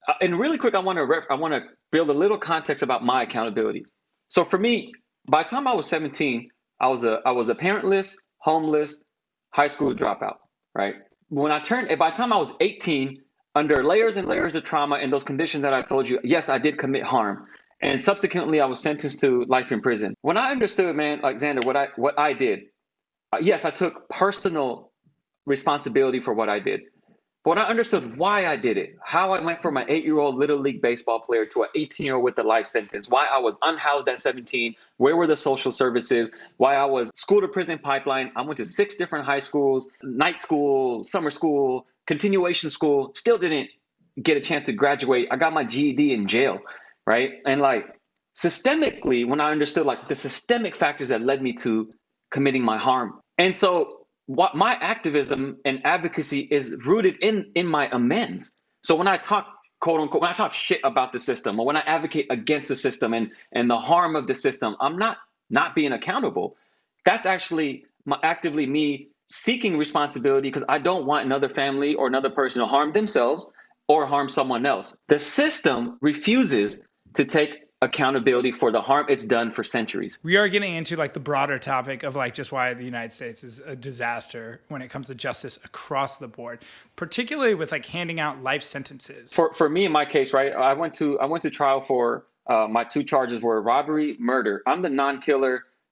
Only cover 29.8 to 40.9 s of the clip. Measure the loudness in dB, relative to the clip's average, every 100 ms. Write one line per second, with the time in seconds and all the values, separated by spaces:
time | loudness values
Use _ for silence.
29.8 | 0 0 2 2 2 2 2 2 0 0
30.8 | 0 0 0 -2 0 0 0 0 -2 -2
31.8 | -4 -4 -2 0 0 2 2 2 2 -4
32.8 | -4 -8 0 2 2 2 0 0 -2 0
33.8 | 0 0 0 0 -2 -4 -4 -4 -4 -6
34.8 | _ 2 4 4 4 2 2 0 0 0
35.8 | 2 2 2 2 0 -6 -8 2 4 4
36.8 | 2 0 -2 -2 2 4 4 -2 -4 -4
37.8 | -2 -2 0 -2 -2 -6 -6 -6 -4 0
38.8 | 0 -2 -6 -4 -2 -2 0 0 2 2
39.8 | -2 _ -6 0 0 0 -2 2 2 2
40.8 | 2